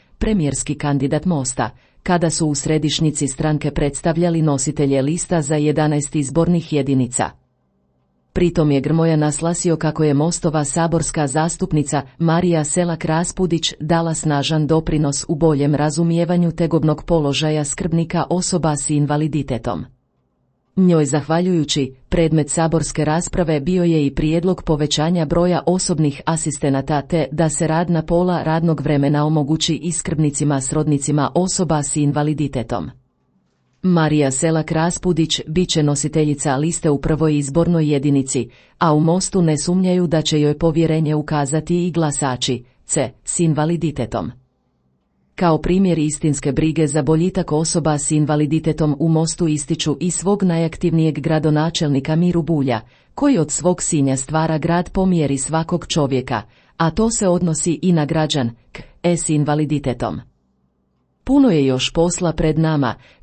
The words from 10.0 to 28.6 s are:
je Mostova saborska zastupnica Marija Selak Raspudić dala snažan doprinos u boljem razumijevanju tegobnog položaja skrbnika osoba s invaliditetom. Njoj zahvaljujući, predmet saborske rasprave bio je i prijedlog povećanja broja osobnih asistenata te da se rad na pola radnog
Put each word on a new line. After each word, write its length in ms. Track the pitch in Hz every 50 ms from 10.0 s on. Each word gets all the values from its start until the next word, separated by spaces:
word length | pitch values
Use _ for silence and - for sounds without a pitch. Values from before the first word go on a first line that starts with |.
| 156
je 100 | 151 139
Mostova 500 | 139 151 170 170 - - 165 151 156 147
saborska 640 | - - - 131 - 160 160 151 - - 165 147
zastupnica 760 | 139 127 156 160 170 - - - 139 151 151 139 143 - 143 131 - - -
Marija 460 | 165 160 160 170 185 175 170 156 151
Selak 400 | 147 - 180 175 175 165 165 -
Raspudić 680 | 165 156 160 175 - - - 185 170 170 160 - - - -
dala 340 | - 156 175 165 165 165 160
snažan 520 | - - 156 147 143 139 135 160 156 156
doprinos 580 | 139 160 160 160 - 156 151 156 143 143 - - -
u 60 | 170
boljem 400 | 143 160 160 151 139 143 143 151
razumijevanju 800 | 139 147 156 143 156 170 170 165 170 170 170 180 175 175 165
tegobnog 500 | 160 - 165 156 170 156 135 156 151 151
položaja 600 | - - 175 165 147 139 139 - 156 156 151 151 147
skrbnika 600 | - - - - 160 165 165 165 165 - 170 147 -
osoba 460 | 165 180 180 - 190 170 143 160 147
s 140 | 147 - -
invaliditetom. 920 | 151 147 147 139 147 151 156 156 156 151 135 - 131 113 - 120 98 80 - - - _ _ _ _ _ _ _ _ _ _ _ _ _ _ _ _ -
Njoj 260 | 185 180 175 160 151
zahvaljujući, 880 | 131 143 147 131 - 160 170 180 185 180 165 143 - - 151 135 127 131 - - _
predmet 420 | - 180 165 160 160 156 147 151
saborske 540 | - 175 165 165 165 160 151 - - - 151
rasprave 560 | 151 151 170 175 - - - 175 151 156 147
bio 240 | 139 170 185 185 175
je 220 | 170 165 156 147
i 80 | 139 135
prijedlog 480 | 160 160 151 160 170 160 185 185 -
povećanja 600 | - - 160 143 151 147 - - 151 165 180 175 160
broja 380 | 139 170 170 175 180 175 151 -
osobnih 560 | - 180 185 - - 180 147 156 147 139 - -
asistenata 760 | - 165 160 - 156 139 - - 143 135 135 135 139 156 143
te 260 | 135 - 180 160 147 -
da 160 | 156 151 165 156
se 180 | - - 170
rad 240 | 151 156 165 180 156
na 120 | 170 160
pola 400 | 160 - 170 170 180 180 180 156
radnog 380 | - 156 156 165